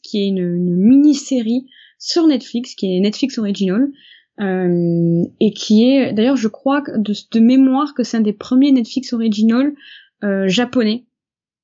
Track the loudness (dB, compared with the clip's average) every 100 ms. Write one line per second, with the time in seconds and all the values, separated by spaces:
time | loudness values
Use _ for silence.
0 | -8 -4 -2 -2 -2 -2 -2 2 4 6
1 | 4 2 -2 -4 -2 -4 -6 _ _ _
2 | -4 0 2 2 -2 -10 -8 -8 -4 0
3 | 0 -2 -6 -4 -6 -2 -2 0 -2 -4
4 | _ _ _ -8 -4 -2 0 0 0 0
5 | 0 0 -2 -2 -2 -2 0 2 4 2
6 | 0 0 0 0 -2 -4 -2 -2 -4 -6
7 | -4 -6 -4 2 4 6 4 2 -2 -4
8 | -4 -2 -2 -2 -2 2 4 2 0 -6
9 | -6 -4 -2 0 2 2 0 -4 -16 -20
10 | _ -10 -6 -2 -2 -2 -2 0 -2 -2
11 | _ _ _ _ _ _